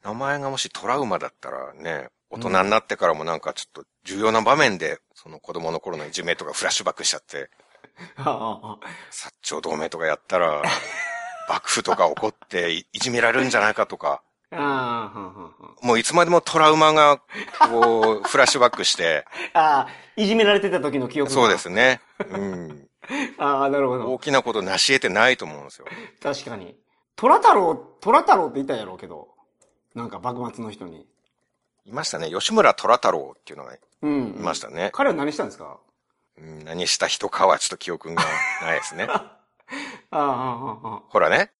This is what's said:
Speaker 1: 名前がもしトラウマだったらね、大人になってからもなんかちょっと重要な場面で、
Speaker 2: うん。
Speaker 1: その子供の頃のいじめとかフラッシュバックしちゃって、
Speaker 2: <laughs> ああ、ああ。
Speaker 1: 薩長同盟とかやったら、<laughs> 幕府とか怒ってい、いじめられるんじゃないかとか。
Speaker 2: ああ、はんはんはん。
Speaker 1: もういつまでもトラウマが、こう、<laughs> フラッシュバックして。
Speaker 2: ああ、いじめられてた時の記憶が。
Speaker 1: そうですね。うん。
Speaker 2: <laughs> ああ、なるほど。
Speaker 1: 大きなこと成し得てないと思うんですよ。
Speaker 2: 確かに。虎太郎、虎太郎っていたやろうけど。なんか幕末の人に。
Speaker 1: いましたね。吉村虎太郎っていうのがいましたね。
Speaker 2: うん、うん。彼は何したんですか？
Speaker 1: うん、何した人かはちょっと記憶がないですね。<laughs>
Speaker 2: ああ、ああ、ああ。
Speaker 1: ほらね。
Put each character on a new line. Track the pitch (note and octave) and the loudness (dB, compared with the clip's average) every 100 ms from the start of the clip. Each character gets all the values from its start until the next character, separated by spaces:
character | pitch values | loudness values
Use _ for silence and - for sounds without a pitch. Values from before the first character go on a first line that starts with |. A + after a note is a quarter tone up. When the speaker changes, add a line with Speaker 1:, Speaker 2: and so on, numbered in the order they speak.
Speaker 1:
名 | G2 | -10
前 | A2 C#3 C#3+ | -6 -4 -2
が | C#3 | -4
も | C3+ | -6
し | - | -8
ト | - G2+ | -8 -2
ラ | C3 | -2
ウ | |
マ | B2+ F#2 | 0 -4
だ | - | -6
っ | _ | _
た | C2 | -12
ら | C2 C2 | -10 -12
ね、 | C2+ E2 D#2 B1+ _ _ | -12 -8 -8 -10 _ _
大 | - | -10
人 | G2 F#2 | -2 2
に | F#2+ | 4
な | G#2+ | 2
っ | - | 0
て | G#2 | 0
か | F2+ | 2
ら | |
も | D#2 | 0
な | D#2 D#2+ | -2 -4
ん | |
か | D#2 | -6
ち | - | -10
ょ | - | -12
っ | |
と | D2 C#2+ _ | -18 -20 _
重 | - G2 | -12 -2
要 | A2 | 2
な | A2 | 2
場 | A2 C#3+ | 4 4
面 | C#3 F#2+ | 4 0
で、 | D#2+ | -6
Speaker 2:
う | |
ん。 | D2 _ | -8 _
Speaker 1:
そ | _ - | _ -20
の | D#2+ | -20
子 | - | -14
供 | E2+ E2 | -10 -6
の | D#2+ | -8
頃 | - E2 | -8 -10
の | D2+ | -10
い | |
じ | D#2+ | -8
め | F2 E2 | -6 -6
と | |
か | D#2+ | -6
フ | - | -6
ラ | F#2 | -4
ッ | |
シ | - | -2
ュ | F2+ | -4
バ | |
ッ | - | -4
ク | |
し | D#2 | -4
ち | |
ゃ | D#2 | -4
っ | |
て、 | _ D2 C2+ _ _ _ | _ -14 -14 _ _ _
Speaker 2:
<laughs> | - _ F3 - | -20 _ -20 -8
あ | C#3 | -6
あ、 | |
あ | C3 A2 G#2 G#2+ | -6 -6 -10 -14
あ。 | G#2 - E3+ - | -18 -16 -18 -18
Speaker 1:
薩 | - - _ | -16 -18 _
長 | - D#2 | -10 -8
同 | D#2+ D#2 | -6 -6
盟 | D#2+ | -6
と | E2 | -4
か | D#2+ | -4
や | |
っ | D2+ _ | -4 _
た | F#2 | 0
ら、 | E2+ D2+ D2 - - - - | 0 0 -2 -4 -6 -10 -8
<laughs> | - - - - | -10 -12 -14 -6
幕 | - - | -6 -4
府 | - | -4
と | - - | -2 2
か | F2 | 2
怒 | D2 A2 | 2 -6
っ | |
て | - - F#2 F2 | -6 -8 -4 -2
い、 | E2 - | -4 -6
い | G#2 | -8
じ | B2+ | -4
め | A#2+ | 0
ら | A#2 | 2
れ | A#2+ | 2
る | C3 | 2
ん | |
じ | A2+ | 2
ゃ | |
な | G#2 | 2
い | |
か | G#2+ G#2+ | 2 -2
と | F#2 | -2
か。 | D2+ C#2+ _ _ _ | -4 -4 _ _ _
Speaker 2:
あ | F3 C#3+ C3+ B2+ A#2+ G#2+ | -6 -4 -2 -4 -6 -8
あ、 | G#2 | -12
は | |
ん | F#2 | -14
は | |
ん | F#2+ | -16
は | E2+ | -20
ん。 | _ - _ | _ -20 _
Speaker 1:
も | B2 | 0
う | A#2 | 2
い | |
つ | A2+ | 2
ま | E3 | 2
で | E3+ | 6
も | F3 | 4
ト | - E3 | 4 4
ラ | D#3 | 6
ウ | D#3 | 8
マ | D#3 | 6
が、 | D#3 D3 C#3+ _ G#3 G#3 - D4+ | 8 6 6 _ -14 -12 2 4
こ | A#2 A#2 A#2 A2 G#2+ | 6 4 6 4 2
う、 | |
<laughs> | G2+ | 0
フ | C#3 | 4
ラ | B2+ | 6
ッ | |
シ | C#3+ | 6
ュ | |
バ | B2 | 4
ッ | - | 4
ク | |
し | - - | -2 0
て。 | E2+ D#2 - - - | 2 0 -2 -12 -2
Speaker 2:
あ | E3+ D#3 C#3+ A#2+ | 2 4 4 2
あ、 | - - - | -8 -16 -2
い | G#3 | 2
じ | A3 | 4
め | |
ら | G#3 | 6
れ | G3+ | 4
て | G3 | 2
た | F3 | 0
時 | C#3+ C#3+ | 0 -2
の | B2+ | -4
記 | D3 | -2
憶 | C#3 | 0
が。 | |
Speaker 1:
そ | C3+ A#2 | 4 4
う | |
で | E2+ | 4
す | F2 | 0
ね。 | F#2+ B2+ B2+ _ _ - | 2 4 2 _ _ -8
う | F#3+ | -6
ん。 | G3 F#3 E3 D3 C3+ _ - | -6 -6 -10 -14 -20 _ -12
Speaker 2:
<laughs> | C#4 C4+ - | -8 -8 -4
あ | C#3+ C#3 | -2 0
あ、 | C#3 | 0
な | C#3+ | 0
る | C3+ | 0
ほ | B2+ | -2
ど。 | A#2 | -4
Speaker 1:
大 | B2+ | -6
き | - | -2
な | C#3 | -2
こ | B2 | -2
と | A2 | -4
成 | F#2 F#2+ | -2 0
し | - | 2
得 | C3+ | 2
て | A#2 | 2
な | F#2+ A#2+ | 2 2
い | B2+ | 2
と | |
思 | E2+ D2 | -4 -12
う | |
ん | |
で | C#2+ | -16
す | - | -20
よ。 | - - A3+ _ | -18 -18 -18 _
Speaker 2:
確 | C#3+ C#3 | -8 -8
か | - A2+ | -10 -14
に。 | F2 - _ _ _ - | -16 -20 _ _ _ -2
虎 | A#3+ E4 | 4 6
太 | A4+ | 8
郎、 | A#3 F3 D#3+ - _ | 6 4 0 -6 _
虎 | F#3+ C4 | 4 4
太 | E4 B3+ | 6 4
郎 | D#3 | 4
っ | |
て | C3+ | -2
い | C3+ | -4
た | B2+ | -4
や | |
ろ | G2+ | -6
う | F#2 | -12
け | F2+ | -16
ど。 | D#2+ - _ _ _ _ _ _ | -16 -18 _ _ _ _ _ _
な | - | -12
ん | A#2 | -12
か | F#2+ | -8
幕 | A2 A#2+ A#2+ | -8 -8 -10
末 | A#2 | -10
の | A2 | -14
人 | G2+ F#2 | -12 -16
に。 | D#2+ C#2+ _ _ _ _ _ _ _ | -18 -20 _ _ _ _ _ _ _
Speaker 1:
い | _ | _
ま | B2 | -10
し | D#3 | -8
た | E3 | -6
ね。 | D#3+ | -6
吉 | F3 - | -4 0
村 | A3 D#3 | 4 6
虎 | - F#2+ A#2+ | 4 4 4
太 | - | 4
郎 | F2 C2+ - | 0 -4 -16
っ | |
て | - | -20
い | D2 | -18
う | |
の | |
が | B1+ | -18
い | B1 _ _ D3+ C#3+ B2 F#2+ | -20 _ _ -4 -2 -4 -6
ま | F2 | -4
し | D#2+ | -4
た | A1+ | -6
ね。 | |
Speaker 2:
う | D2 | -6
ん、 | |
う | F#2+ | -6
ん。 | |
彼 | - C#4 | 0 -2
は | E3 | 0
何 | C#3+ | -4
し | D3+ | -4
た | |
ん | F#3+ | -8
で | |
す | - | -8
か？ | D#2 - _ _ _ _ _ _ | -20 -20 _ _ _ _ _ _
Speaker 1:
う | |
ん、 | D#2 D#2 | -20 -18
何 | D2+ E2 - | -12 -6 -2
し | - | 0
た | F2+ | -2
人 | - G2+ | -2 -6
か | - F#2+ | 2 4
は | E2+ | 4
ち | - | 0
ょ | |
っ | |
と | F#2 | -8
記 | - | -8
憶 | E2+ D#2+ | -10 -6
が | E2+ - D#2+ - - | -4 -2 -2 -6 -6
な | E2 | -4
い | D#2 | -4
で | |
す | - | -6
ね。 | D#2+ A2+ | -8 -4
<laughs> | |
Speaker 2:
あ | D3 - _ _ _ _ C#4 D4 - _ | -4 -6 _ _ _ _ -14 -14 -16 _
あ、 | E3+ | -4
あ | |
あ、 | |
あ | C#3+ B2+ C3 A#2+ C3 A2 A2+ G#2+ | -2 -2 -4 -8 -10 -12 -12 -14
あ。 | _ | _
Speaker 1:
ほ | G#2+ | 2
ら | E2 | 4
ね。 | G#2+ G3+ _ | 2 0 _